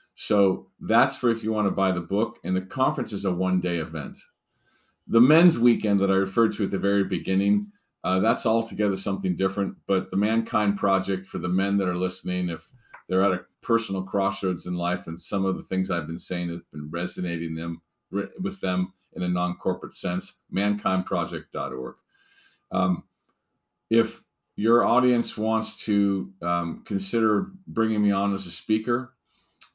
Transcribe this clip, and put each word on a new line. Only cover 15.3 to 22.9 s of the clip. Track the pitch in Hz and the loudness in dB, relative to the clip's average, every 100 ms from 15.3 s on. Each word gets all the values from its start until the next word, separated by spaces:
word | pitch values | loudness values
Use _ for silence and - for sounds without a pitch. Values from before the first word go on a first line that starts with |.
| 98 95 | -2 -2
of | 85 | -2
the | |
things | - 95 92 | -4 -4 -2
I've | 85 78 | -2 -4
been | 82 | -8
saying | - 90 87 | -6 -6 -4
have | 85 - | -6 -10
been | 76 76 | -12 -8
resonating | 82 90 - 87 85 82 | -6 -6 -6 -6 -4 -6
them, | 80 85 85 _ _ _ | -6 -6 -8 _ _ _
re-, | 98 98 - | -6 -6 -6
with | 95 95 | -8 -4
them | 92 92 92 _ _ | -2 0 -2 _ _
in | - | -6
a | 90 | -2
non-corporate | 87 90 87 98 87 78 - | 0 -2 -2 -4 -4 -6 -8
sense, | 92 90 - - _ | -4 -4 -6 -16 _
mankind | 95 104 104 98 92 92 | -2 0 0 0 0 0
project | 90 82 85 - | -2 -2 -6 -8
dot | 76 69 | -8 -6
org. | 64 64 - _ _ _ _ _ _ _ | -6 -8 -12 _ _ _ _ _ _ _
Um, | 92 92 | 0 2